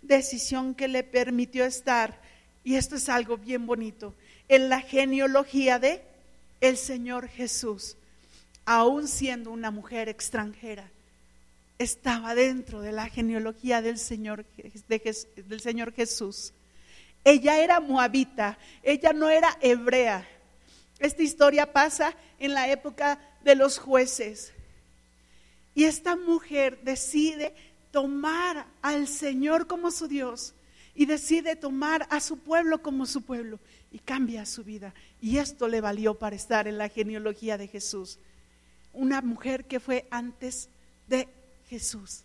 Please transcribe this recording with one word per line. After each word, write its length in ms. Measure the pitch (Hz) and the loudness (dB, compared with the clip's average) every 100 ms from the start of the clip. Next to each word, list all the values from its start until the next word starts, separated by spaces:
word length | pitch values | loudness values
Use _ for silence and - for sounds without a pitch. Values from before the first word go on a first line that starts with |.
decisión 720 | 277 269 269 247 - 262 262 | 4 2 2 -6 -4 -2 -4
que 120 | 262 262 | -4 -2
le 160 | 262 | -2
permitió 640 | 254 247 247 247 247 254 | 0 -2 0 -2 -2 -2
estar, 560 | 254 254 - 240 220 - - - _ _ | -2 -2 0 0 0 -6 -20 -20 _ _
y 120 | 254 | -2
esto 220 | 262 262 285 | 0 0 -4
es 120 | 254 | -2
algo 300 | 247 233 233 | 0 0 -6
bien 280 | 208 254 233 | -4 -6 -4
bonito, 480 | 240 220 214 208 - - - _ | -4 -6 -10 -16 -18 -20 -20 _
en 200 | 269 262 | 6 6
la 140 | 254 | 0
genealogía 960 | 262 269 269 269 269 269 277 269 262 247 | 2 0 2 2 4 2 2 2 4 4
de 240 | 262 349 - _ - - - - | 2 0 -8 _ -20 -20 -20 2
el 160 | 262 254 | 2 2
Señor 520 | - 254 240 247 247 | -4 -6 -6 -8 -8
Jesús, 680 | - 247 - 233 202 - - _ _ _ - _ _ - | -8 -6 -4 -4 -6 -10 -16 _ _ _ -20 _ _ 2
aún 420 | 233 233 285 294 | 4 6 2 -2
siendo 420 | - 269 240 226 | -4 -4 -6 -10
una 200 | 226 226 | -8 -8
mujer 380 | 208 202 240 220 | -8 -10 -8 -8
extranjera, 840 | 208 - 233 208 208 233 208 185 _ _ _ _ - - _ _ _ | -8 -6 -6 -6 -10 -14 -16 -18 _ _ _ _ -20 -20 _ _ _
estaba 560 | 240 - 262 233 226 | -4 -4 -4 -4 -2
dentro 460 | 240 262 254 - 220 | 2 2 2 -8 -12
de 120 | 208 | -8
la 140 | 214 220 | -8 -8
genealogía 760 | - 226 220 220 220 254 233 | -4 -2 -2 -4 -6 0 0
del 160 | 220 233 | 0 -6
Señor, 480 | - 220 214 214 214 - - 208 - | -8 -8 -8 -12 -14 -20 -20 -20 -4
de 100 | 220 | -4
Jes-, 300 | 220 220 - | -2 -8 -12
del 260 | - 190 214 | -18 -14 -10
Señor 320 | 233 233 233 | -6 -6 -6
Jesús. 640 | 226 233 - 196 202 - _ _ - - - - - | -4 -4 -2 -6 -8 -14 _ _ -20 -20 -20 -20 4
Ella 360 | 269 285 269 311 | 8 8 8 4
era 220 | 330 349 | 4 4
moabita, 760 | 294 262 247 262 262 - 208 208 - - | 2 2 2 2 0 -2 -4 -4 -18 -4
ella 300 | - 285 320 | 0 4 4
no 160 | 302 311 | 4 4
era 300 | 311 330 330 | 6 4 4
hebrea. 680 | 254 240 240 254 240 196 - - _ _ _ - _ _ | 2 4 4 4 2 0 -6 -20 _ _ _ -20 _ _
Esta 220 | 285 285 | -2 0
historia 480 | 311 - 285 294 294 | -2 6 6 6 4
pasa 440 | 294 302 - 302 - - _ | 4 2 2 -2 -2 -20 _
en 160 | 269 | -4
la 160 | 277 262 | -2 0
época 500 | 269 294 - 285 285 - _ | -2 -4 -4 -2 -2 -8 _
de 120 | 285 269 | 6 6
los 200 | 269 269 | 6 2
jueces. 760 | - 262 254 - 214 214 - - - - _ _ _ _ _ - - - _ | 2 2 2 -2 -8 -10 -18 -20 -20 -20 _ _ _ _ _ -20 -20 -20 _
Y 100 | - | 2
esta 320 | 311 311 359 349 | 4 4 -4 -2
mujer 600 | 349 330 - 285 269 254 | 0 0 0 0 0 0
decide 720 | 247 262 - 302 311 311 302 - - _ _ | -6 -4 -2 0 0 0 -8 -8 -20 _ _
tomar 720 | 294 277 285 302 330 359 311 262 _ | -2 -2 -2 -2 0 -2 -4 -10 _
al 260 | 285 294 285 | -2 -2 -2
Señor 600 | - 294 262 285 320 339 | -4 -4 -2 2 2 0
como 240 | 349 349 | -2 -2
su 180 | 339 320 | -4 -6
Dios 460 | 285 254 240 - _ _ _ - | -4 -6 -8 -14 _ _ _ -20
y 100 | - | 0
decide 520 | 285 302 - 320 330 320 | 2 2 0 0 0 -4
tomar 500 | 294 269 294 320 311 | -4 -2 0 0 0
a 100 | 294 | -4
su 180 | - 294 | -4 -8
pueblo 420 | - 330 330 311 | 0 2 2 0
como 240 | 311 269 | -2 -4
su 160 | 262 285 | -4 -6
pueblo 380 | 220 247 233 214 _ _ _ | -6 -8 -8 -14 _ _ _
y 60 | 220 | -18
cambia 480 | - 262 254 226 208 | -8 -4 -2 -4 -10
su 180 | - | -12
vida. 300 | 208 214 196 - - _ | -12 -14 -16 -20 -20 _
Y 160 | 220 269 | -2 0
esto 320 | 285 - 233 | 0 -2 -2
le 140 | 226 | 0
valió 320 | 214 202 214 | -2 0 0
para 220 | 214 214 202 | 0 -6 -8
estar 300 | - 220 208 | -2 0 0
en 120 | 214 | -4
la 100 | 208 | -6
genealogía 720 | 220 214 214 214 214 226 208 | -4 -4 -4 -6 -6 -6 -6
de 100 | 196 | -8
Jesús. 500 | 196 - 202 185 - - - _ _ _ - - | -12 -10 -10 -12 -18 -20 -20 _ _ _ -20 -20
Una 260 | 240 262 269 | -4 0 0
mujer 460 | 254 226 254 262 - | -2 -6 -4 -6 -6
que 140 | 254 | -8
fue 260 | - 254 254 | -4 -4 -4
antes 600 | 240 240 - 254 254 - _ _ _ - | -10 -10 -10 -12 -10 -14 _ _ _ -4
de 200 | 254 254 _ _ - _ | -2 -2 _ _ -20 _
Jesús. 520 | 240 - 220 196 - | -10 -8 -10 -14 -18